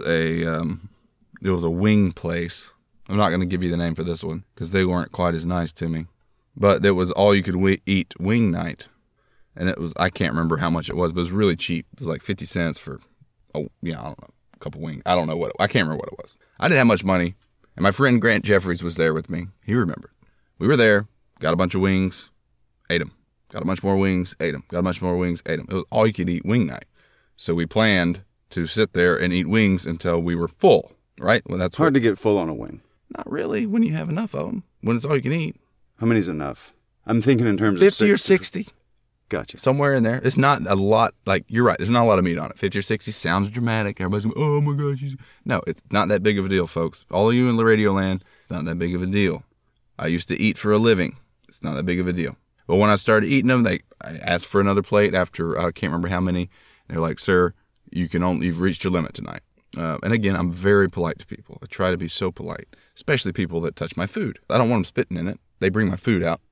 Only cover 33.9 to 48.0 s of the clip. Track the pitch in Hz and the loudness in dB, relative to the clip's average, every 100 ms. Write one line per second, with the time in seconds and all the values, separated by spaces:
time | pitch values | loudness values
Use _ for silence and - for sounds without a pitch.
33.9 | 156 156 165 220 - 76 202 - _ - | 0 -4 -4 -4 -6 -6 -8 -10 _ -4
34.9 | 117 135 143 127 165 156 - _ _ _ | -2 0 0 0 -2 -4 -8 _ _ _
35.9 | _ 113 113 87 78 71 - - _ _ | _ 2 2 0 -4 -8 -10 -16 _ _
36.9 | _ - 117 110 127 117 98 107 92 190 | _ -2 2 4 4 4 2 2 4 4
37.9 | - 208 196 - 185 - 180 214 _ _ | 6 4 4 4 2 2 -8 -10 _ _
38.9 | _ _ _ _ 98 - - - 135 143 | _ _ _ _ -8 -6 -4 0 2 2
39.9 | 135 113 123 131 135 143 143 90 98 98 | 2 2 0 0 2 2 2 0 0 2
40.9 | 110 113 - - 98 - 113 120 - 98 | 4 2 0 -2 -2 0 2 2 2 2
41.9 | 120 117 98 90 82 76 - 98 95 98 | 4 6 4 4 0 -6 -6 -4 -4 -4
42.9 | 110 - 110 85 90 101 113 117 110 101 | -4 -4 -6 0 0 0 -2 -2 0 -2
43.9 | - 90 104 107 - 156 147 147 143 147 | -4 -4 -2 -2 -2 0 0 0 -2 -2
44.9 | 139 139 135 - _ - 90 - 80 _ | -4 -8 -10 -16 _ -4 -4 -4 -8 _
45.9 | 101 95 101 104 101 95 95 85 - 82 | 0 2 2 2 0 0 0 0 -2 -4
46.9 | - - 90 110 120 127 117 113 110 104 | -6 -4 0 2 4 2 2 4 4 4
47.9 | 98 | 2